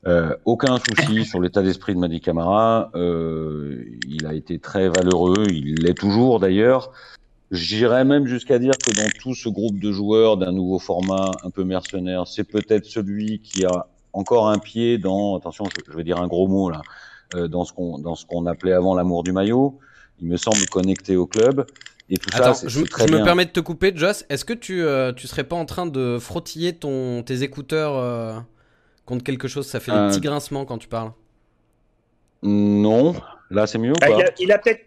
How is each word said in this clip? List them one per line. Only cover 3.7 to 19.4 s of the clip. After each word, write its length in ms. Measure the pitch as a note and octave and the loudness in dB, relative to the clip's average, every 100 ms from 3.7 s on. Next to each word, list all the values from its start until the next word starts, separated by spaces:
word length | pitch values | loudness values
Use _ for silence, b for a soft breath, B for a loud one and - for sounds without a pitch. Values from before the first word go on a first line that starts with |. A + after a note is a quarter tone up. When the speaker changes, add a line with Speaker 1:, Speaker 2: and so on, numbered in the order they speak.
| C2 A1+ A#1 B1 | -10 -12 -14 -10
Speaker 1:
il 180 | D2+ D#2 | -8 -6
a 80 | |
été 260 | D#2 - D#2+ | -6 -6 -10
très 300 | - G2+ F#2+ | -4 0 2
valeureux, 580 | F2 F2+ F2+ F2+ F#2+ G#2+ | 2 2 4 4 4 2
il 320 | E2 C#2+ D#2 | 0 -2 0
l'est 140 | E2 F2+ | 2 2
toujours 420 | G2+ G#2 B2+ A2+ | 2 4 4 4
d'ailleurs. 520 | F#2+ F#2+ A2+ C3 B2+ B B B _ _ _ | 4 4 4 4 0 B B B _ _ _
J'irais 540 | F#2 - G#2+ A#2 B2 C3 | -6 -4 2 4 4 4
même 220 | C#3+ C#3 | 4 2
jusqu'à 320 | B2 - B2 | -4 0 2
dire 140 | B2+ C3+ | 2 0
que 180 | - A2 | 0 0
dans 140 | G#2+ - | -2 -4
tout 160 | - B2+ | -8 -6
ce 140 | - | -6
groupe 300 | G2 A2+ G2+ | -2 -2 -2
de 120 | G2+ | -4
joueurs 460 | G2 G2+ A2 A2+ G#2 | -2 2 4 4 4
d'un 140 | F#2 | 0
nouveau 280 | F#2 F2+ F#2+ | -2 -2 -2
format, 520 | - F2 F#2 F#2+ F#2+ F#2 | -2 -4 -2 0 -2 -4
un 60 | F#2 | -10
peu 140 | F#2 | -6
mercenaire, 600 | F#2 F#2+ - G2 F2+ F#2 F2 | -4 -4 -6 -8 -6 -6 -6
c'est 180 | - G2+ | -6 -4
peut-être 400 | G#2+ G2+ G#2+ - | -4 0 0 0
celui 540 | - G2+ G2+ G#2+ G#2+ | -6 -6 -4 -6 -8
qui 260 | G#2+ - F#2 | -8 -2 0
a 220 | F2 - _ _ | 0 -4 _ _
encore 340 | F#2+ G2 A#2+ G#2+ | -8 0 2 4
un 100 | G#2+ | 2
pied 400 | - A2+ A#2 A#2 | -2 -2 0 0
dans, 380 | F#2+ F#2+ G#2 F#2 | 0 0 0 -4
attention, 300 | - D#2+ G2+ | -6 -8 -8
je, 260 | - - | -8 -12
je 60 | D2+ | -10
vais 60 | |
dire 140 | E2 F2 | -4 -2
un 100 | F2+ | -2
gros 200 | E2+ F#2+ | 0 2
mot 220 | F#2+ F#2+ | 2 0
là, 120 | D#2 D2 B B B B F2+ | -4 -12 B B B B -6
euh, 120 | F2 | -4
dans 180 | E2+ E2+ | -4 -6
ce 80 | |
qu'on, 240 | - F2 D2 | -6 -8 -8
dans 180 | D#2 D#2+ | -8 -10
ce 100 | - | -8
qu'on 200 | F2 E2+ | -6 -4
appelait 280 | E2+ F#2 | -4 2
avant 220 | F#2 F#2 F2+ | 2 4 2
l'amour 280 | F2+ E2+ | 2 0
du 80 | E2+ | 0
maillot, 480 | F#2+ | 0